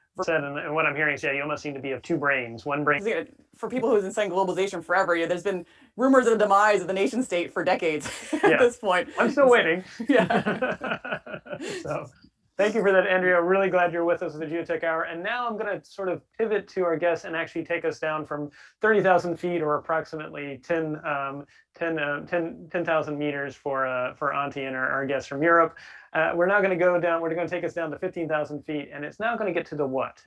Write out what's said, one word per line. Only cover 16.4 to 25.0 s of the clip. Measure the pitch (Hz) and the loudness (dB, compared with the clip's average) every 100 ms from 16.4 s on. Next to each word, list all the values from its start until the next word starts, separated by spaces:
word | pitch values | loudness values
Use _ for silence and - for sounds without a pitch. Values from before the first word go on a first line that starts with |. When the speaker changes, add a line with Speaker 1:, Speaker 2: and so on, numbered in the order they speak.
| 220 208 196 | -2 -2 -2
Speaker 1:
to | 190 | -2
our | 175 160 | 0 2
guests | 175 165 | 0 0
and | 180 | -4
actually | 165 160 165 | -6 -6 -6
take | 156 170 165 | -4 -4 -4
us | - | -4
down | 156 156 151 | -4 -4 -4
from | 147 147 - - _ | -6 -8 -12 -20 _
thirty | 214 208 | 2 4
thousand | 185 175 175 170 | 6 4 4 -4
feet, | 180 170 | -2 -2
or | 151 147 | 0 -2
approximately | - 160 151 156 160 151 143 135 | 0 -4 -4 -10 -10 -10 -10 -10
ten, | - 170 160 151 160 | -2 -2 -2 -4 -4
um, | 143 139 143 147 _ _ | -4 -4 -8 -14 _ _
ten, | - 165 160 | -6 -4 -2
uh, | 147 147 - | -2 -4 -2
ten, | 175 165 - 165 | -2 -2 -8 -6
ten | 180 | -4
thousand | 170 160 147 143 | 0 0 0 -2
meters | 147 143 139 - | -2 -2 -6 -6
for, | 143 135 131 | -4 -2 0
uh, | 127 127 | -2 -4
for | - 143 | -4 -2
Antti | 139 143 139 135 | -2 -4 -6 -6
and | 131 | -4
our, | 131 | -2
our | 135 | -2